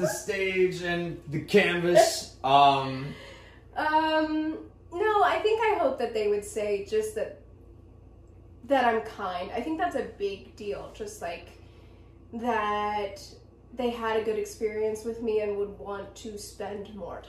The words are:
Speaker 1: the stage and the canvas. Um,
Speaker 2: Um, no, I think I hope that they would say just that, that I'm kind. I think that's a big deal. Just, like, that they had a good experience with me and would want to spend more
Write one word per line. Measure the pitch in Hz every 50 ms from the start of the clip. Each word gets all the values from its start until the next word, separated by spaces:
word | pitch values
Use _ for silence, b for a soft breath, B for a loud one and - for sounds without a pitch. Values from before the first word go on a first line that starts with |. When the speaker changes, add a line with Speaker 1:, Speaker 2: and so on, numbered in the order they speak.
| 180
Speaker 1:
the | 208
stage | 214 - - - 208 190 190 190 190 185 185 180 165 160
and | 175 175 175 175 175 170 156 - - -
the | 143 151
canvas. | 151 - - 202 185 175 175 175 170 175 175 - - - - - - - - - -
Um, | 135 135 143 143 139 139 135 135 135 131 131 135 147 151 B B B B B B B B B B B - -
Speaker 2:
Um, | 311 302 302 311 320 311 311 311 311 311 311 311 311 311 320 - - - - - - -
no, | 339 349 415 427 427 415 381
I | 359 - -
think | - 427 440 440 -
I | 427 392 339
hope | 339 269 247 -
that | 247 220 220
they | 220 208 208
would | 208 202 202
say | - - 220 208 208 208 202 196
just | - 214 214 214 214 214
that, | 214 196 - - - - - - - - - - - - - - - - - - - - - - - - - - - -
that | 240 277 262 247
I'm | 233 226 220
kind. | 220 - - - 202 190 180 175 185 196 -
I | 247
think | 247 311 320 320
that's | 370 349 -
a | 269 214 196 - -
big | 202 196 196 190 - - - -
deal. | 214 202 196 - - - -
Just, | - 226 202 - -
like, | 180 170 175 165 - - - - b b b b b b b b b b b b b - -
that | 233 220 247 233 220 208 208 208 208 208 208 214 208 202 196 - - - - - - - - - - - - -
they | - 254 240
had | 233 226 226 220 220 220
a | 214
good | 220 214 208
experience | 202 208 - - 226 214 214 214 214 220 214 214 -
with | 233 226 233
me | 233 226 214 214
and | 208 208 208 202
would | 202 196 190 -
want | - 202 202 196 190 - -
to | - - 220 208 202
spend | - - - - 208 196 208 208 196 - 214
more | 202 196 - - - -